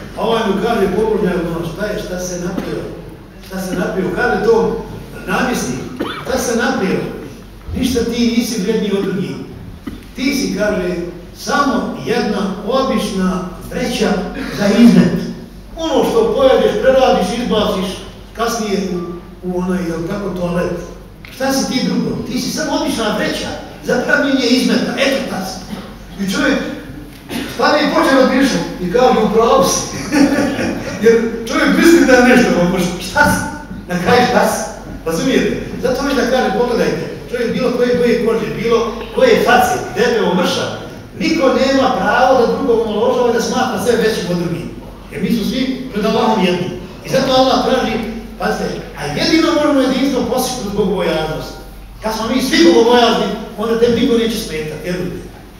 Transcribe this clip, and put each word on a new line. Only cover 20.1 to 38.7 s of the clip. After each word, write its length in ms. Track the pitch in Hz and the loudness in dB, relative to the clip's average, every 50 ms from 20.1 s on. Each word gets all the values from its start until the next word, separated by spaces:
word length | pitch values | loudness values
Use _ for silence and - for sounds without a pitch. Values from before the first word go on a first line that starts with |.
| 202 208 202 185 175 180 | -6 -6 -6 -6 -6 -4
toalet. 380 | 175 175 170 175 175 - 175 - - - - - - - - - - - - | -4 -2 -2 -2 -2 -2 -4 -6 -10 -12 -14 -16 -18 -20 -20 -20 -18 -16 -10
Šta 180 | - 262 269 269 | -4 -2 0 0
si 200 | 269 - - 226 | 0 0 0 -2
ti 140 | 254 - | 0 0
drugo? 240 | - - - - - - - - | 0 0 0 -2 -2 -4 -6 -6
Ti 140 | - - 240 | -6 -4 -4
si 100 | - - | -4 -4
samo 220 | - - 311 285 285 - | -4 -4 -4 -2 -2 -2
obična 360 | 330 269 - 220 220 202 185 | -2 -2 -2 -2 -2 -2 -2
vreća 320 | - - - - - - - - - - - - - - | -2 -2 -2 -2 -4 -6 -6 -8 -10 -12 -14 -16 -10 -2
za 180 | - 247 240 - | -2 0 0 2
pravljenje 400 | - - 269 277 277 262 - - | 2 2 2 2 2 2 2 2
izmeta. 460 | 226 247 262 - - - - - - - - | 4 2 4 4 2 2 2 0 -2 -2 0
Eto 220 | 277 277 - - - - | 0 2 0 0 -2 -4
ta 100 | - 190 190 | -6 -6 -6
si. 120 | - - - - - - - - - - - - - - 180 196 | -6 -8 -10 -12 -12 -12 -12 -12 -14 -14 -16 -16 -16 -8 -6 -4
I 80 | 190 - | -4 -2
čovjek 260 | - 285 277 277 240 - - - - - - - - - - - - - - - - - - - | 0 2 2 2 0 -2 -6 -8 -10 -12 -14 -14 -14 -14 -16 -18 -18 -14 -10 -8 -8 -8 -6 -4
stane 240 | - - - 294 302 302 | 0 2 2 2 2 2
i 120 | 269 - | 2 2
počne 260 | 320 330 - 269 269 | 2 2 4 4 6
razmišljati 480 | 262 247 - 277 277 247 202 180 170 - - - | 4 4 4 4 2 2 2 0 -2 -4 -6 -6
i 120 | 180 175 - | -4 0 2
kaže, 260 | 247 262 233 - 214 214 | 4 4 6 4 4 2
u 100 | 196 - | 2 4
pravu 300 | - 233 - 269 269 269 | 4 4 4 6 4 4
si. 160 | - - - - - - - - - 262 285 277 - - 226 - | 4 2 -2 -4 -6 -8 -8 -6 0 4 4 4 4 4 2 0
<laughs> 600 | - - - - - - - - - - - 208 | 0 0 -2 -2 -4 -4 -4 -6 -8 -6 2 4
Jer 100 | 226 226 233 226 233 233 233 - - | 6 6 6 4 0 -4 -4 -6 -4
čovjek 220 | 269 269 294 - - - | -2 0 2 2 4 6
misli 280 | - 330 339 - 269 | 6 8 8 8 8
da 60 | - 254 | 8 6
je 160 | 247 240 240 | 6 8 8
nešto, 200 | - - - - - 180 | 6 6 6 4 4 2
on 100 | 175 175 | 2 2
može, 140 | 190 190 - - - - - - | 2 0 0 -2 -2 -6 -8 -4
šta 120 | - 233 226 - - | 2 2 4 4 4
si? 80 | - - - - - - - - - - - | 0 -2 -6 -8 -10 -12 -12 -14 -12 -8 -6
Na 60 | 175 175 170 | -4 -2 2
kraju 200 | 214 247 240 208 - | 4 4 4 4 4
šta 120 | - 208 - 220 | 4 2 2 2
si? 120 | - - - - - - - - - - - | 0 -2 -6 -8 -10 -12 -12 -12 -12 -8 -6
Razumijete? 500 | 160 165 165 262 269 226 - - - - - - - - - - | -4 -2 -2 0 2 2 2 2 2 -2 -4 -6 -8 -8 -4 -2
Zato 200 | 262 - - 269 | -2 -2 0 -2
hoću 140 | 277 277 | -2 0
da 140 | 247 220 - | 0 0 2
kažem, 220 | 262 247 - - 190 208 | 2 2 2 2 2 0
pogledajte, 440 | 240 240 233 196 175 151 - - - - - - - - | 0 0 2 0 0 0 0 -2 -4 -8 -10 -12 -12 -8
čovjek 220 | 240 247 240 - - | -4 -2 -2 -2 -2
bilo 160 | 262 254 254 240 | 0 0 0 0
koje 220 | 247 247 247 247 - | 2 2 2 2 2
boje 280 | 240 240 - - 208 | 4 2 2 2 2
kože, 200 | 226 226 226 208 220 208 190 202 | 0 0 0 -2 -4 -4 -2 0
bilo 160 | 233 | 2